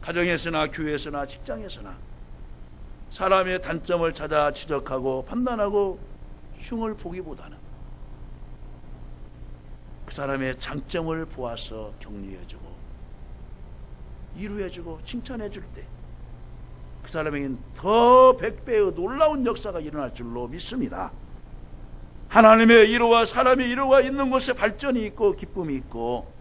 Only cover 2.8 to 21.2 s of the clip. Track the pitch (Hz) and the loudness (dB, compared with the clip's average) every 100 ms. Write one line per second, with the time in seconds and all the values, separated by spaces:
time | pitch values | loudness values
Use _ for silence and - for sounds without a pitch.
2.8 | - - - - 190 190 185 185 180 165 | -14 -14 -14 -2 4 4 4 -2 -2 -6
3.8 | - 175 165 160 151 151 147 139 - 143 | 0 2 2 0 0 2 2 0 -2 -2
4.8 | 131 131 131 131 - 240 247 233 202 202 | -2 -2 0 -2 -2 -2 -2 0 2 2
5.8 | 196 175 - - - - - - - 226 | 2 -2 -10 -14 -14 -14 -14 -14 -8 -4
6.8 | 220 214 170 180 175 147 - - - - | -4 -6 -8 -8 -10 -12 -14 -16 -16 -14
7.8 | - - - - - - - - - - | -14 -14 -14 -14 -14 -14 -14 -14 -14 -14
8.8 | - - - - - - - - - - | -14 -14 -14 -14 -16 -14 -16 -14 -16 -16
9.8 | - - - - 139 135 131 127 - 143 | -16 -14 -12 -8 -4 -2 -2 -4 -6 -8
10.8 | - 175 160 160 156 - 123 113 - 110 | -6 -4 -2 -4 -6 -8 -8 -8 -10 -10
11.8 | 107 104 - 104 98 95 - - - - | -10 -12 -12 -10 -10 -12 -12 -12 -14 -14
12.8 | - - - - - - - - - - | -14 -14 -14 -14 -14 -14 -14 -14 -14 -14
13.8 | - - - - - - 208 208 185 175 | -14 -14 -14 -14 -14 -10 -8 -6 -6 -8
14.8 | 170 160 - 247 - 247 208 - - - | -10 -10 -8 -10 -8 -8 -8 -10 -12 -14
15.8 | - - - - - - - - - - | -14 -14 -14 -14 -14 -14 -14 -14 -14 -14
16.8 | - - - 165 156 147 139 127 - - | -14 -14 -8 -4 -2 -2 -4 -6 -10 -6
17.8 | 185 220 233 254 262 254 208 - - 226 | 2 6 10 12 10 8 2 -6 0 4
18.8 | 196 165 185 269 311 294 247 - 214 175 | 4 2 -4 4 4 4 0 -2 -4 -6
19.8 | 151 151 131 - 117 120 120 160 - 254 | -6 -6 -6 -6 -8 -6 -6 -8 -6 -4
20.8 | 120 - 95 - | -4 -4 -8 -8